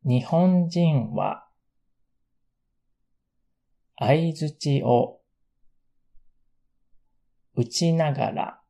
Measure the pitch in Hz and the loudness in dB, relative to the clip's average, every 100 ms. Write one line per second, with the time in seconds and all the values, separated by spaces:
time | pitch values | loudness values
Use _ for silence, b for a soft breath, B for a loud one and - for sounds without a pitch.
0 | 123 123 - 165 185 180 170 170 170 143 | 0 -2 0 2 4 4 2 2 2 2
1 | 110 101 98 - _ _ _ _ _ _ | -2 -4 -4 -6 _ _ _ _ _ _
2 | _ _ _ _ _ _ _ _ _ _ | _ _ _ _ _ _ _ _ _ _
3 | _ _ _ _ _ _ _ _ _ - | _ _ _ _ _ _ _ _ _ -4
4 | 117 151 165 156 151 - 147 139 - 120 | 0 2 0 -4 -8 -6 -2 0 2 2
5 | - - _ _ _ _ _ _ _ _ | 0 -8 _ _ _ _ _ _ _ _
6 | _ - - _ _ _ _ _ _ _ | _ -20 -20 _ _ _ _ _ _ _
7 | _ _ _ _ _ - 117 - 170 165 | _ _ _ _ _ -6 -6 -2 0 0
8 | 156 139 - - - - | -2 -2 -4 -4 -10 -12